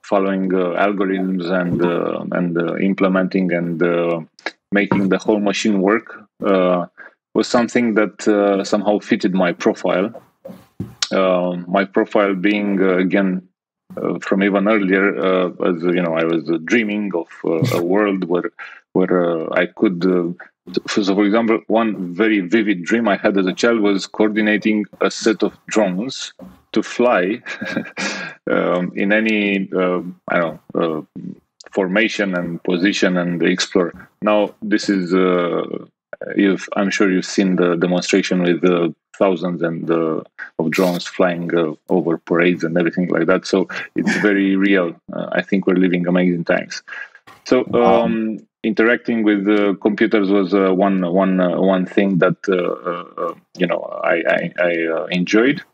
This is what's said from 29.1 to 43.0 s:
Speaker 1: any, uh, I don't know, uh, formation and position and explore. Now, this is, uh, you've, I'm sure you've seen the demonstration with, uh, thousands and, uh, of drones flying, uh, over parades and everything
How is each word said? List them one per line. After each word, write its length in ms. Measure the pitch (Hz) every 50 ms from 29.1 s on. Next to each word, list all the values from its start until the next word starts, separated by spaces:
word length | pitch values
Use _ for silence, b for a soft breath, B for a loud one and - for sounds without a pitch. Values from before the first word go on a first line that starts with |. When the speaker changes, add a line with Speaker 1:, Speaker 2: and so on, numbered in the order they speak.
Speaker 1:
any, 560 | 107 110 110 110 110 104 104 101 98 98 95 - -
uh, 260 | 95 92 90 90 90 87 90 92 _ _
I 100 | - 85
don't 220 | 87 85 80 76 - _ _ -
know, 320 | - 85 82 78 78 - _ _
uh, 80 | - - 90 - - _ _ _ _ - -
formation 640 | - 104 98 90 92 110 113 107 - - 104 98 92
and 260 | 87 87 85 85 82 _
position 540 | - 92 87 90 104 95 - - 95 92
and 240 | 90 87 87 87 82
explore. 680 | 82 85 92 92 - - - 92 87 80 - - - _ _ _
Now, 320 | 101 104 107 104 104 95 - _
this 280 | - 104 101 104 - -
is, 220 | 101 98 90 85
uh, 520 | 90 92 92 92 90 87 87 85 87 - - - - - - - _ _ _ _ - _ - - -
you've, 340 | - 101 98 92 87 - - -
I'm 160 | 101 101 98
sure 200 | - - 107 95
you've 140 | 92 92 85
seen 300 | - - - 101 95 92
the 200 | 87 90 87 87
demonstration 680 | 85 87 90 90 87 85 - - 98 90 - 92 92 87
with, 200 | 87 85 78 -
uh, 260 | 92 90 87 85 82 76 _ _ _ -
thousands 440 | - 104 98 92 80 87 90 87 80 85
and, 260 | 82 82 80 - -
uh, 320 | 82 82 82 80 80 85 - - _ B B B B -
of 100 | 80 80
drones 380 | 78 - 98 90 87 87 -
flying, 460 | - - - 95 90 87 85 87 82 85
uh, 180 | 85 82 78 78 _ _ -
over 300 | 98 92 80 85 82 80
parades 440 | _ - 90 82 87 90 90 76 80
and 140 | 80 82
everything 300 | 87 87 82 - -